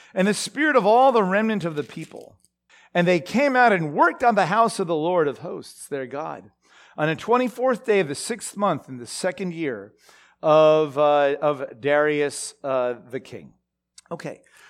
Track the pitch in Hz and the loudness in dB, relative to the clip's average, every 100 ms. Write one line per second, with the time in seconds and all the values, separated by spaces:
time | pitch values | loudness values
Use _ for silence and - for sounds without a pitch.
0 | - 190 190 202 - - 302 262 196 233 | -10 -2 -2 -2 -6 -2 2 4 4 6
1 | 269 233 185 196 220 214 165 147 - - | 6 4 2 0 0 -2 -4 -6 -8 -12
2 | - - - _ _ _ _ _ _ 175 | -16 -18 -20 _ _ _ _ _ _ 0
3 | 175 180 - 220 285 254 240 190 156 165 | 2 2 0 0 2 4 4 4 0 0
4 | 339 - 240 208 165 208 226 - 175 160 | 0 2 2 2 2 2 0 0 -4 -2
5 | 160 180 147 110 156 196 - - - 143 | 0 0 0 -2 -10 -14 -14 -20 -12 -10
6 | 127 139 160 123 101 _ _ _ - - | -10 -10 -12 -12 -18 _ _ _ -18 -4
7 | 151 160 - 240 254 - 254 247 - 202 | -2 -2 0 0 0 -2 -2 -2 0 0
8 | 156 143 - 233 - - 202 147 - 131 | 0 -4 -8 -8 -10 -4 -2 -2 -6 -16
9 | 117 - - - 185 165 151 107 104 _ | -14 -6 -6 -4 -8 -6 -6 -6 -10 _
10 | _ _ _ _ 160 151 156 156 156 135 | _ _ _ _ 4 6 6 6 2 2
11 | 147 147 143 143 151 139 131 123 139 147 | 2 4 2 0 -2 -2 -6 -8 0 2
12 | 151 147 143 - - - 143 131 123 117 | 2 0 -2 -4 -12 -12 -4 -2 -2 -4
13 | 120 127 - 117 69 _ _ _ _ - | -10 -14 -14 -18 -20 _ _ _ _ -20
14 | _ 170 151 - _ _ - | _ -14 -12 -16 _ _ -20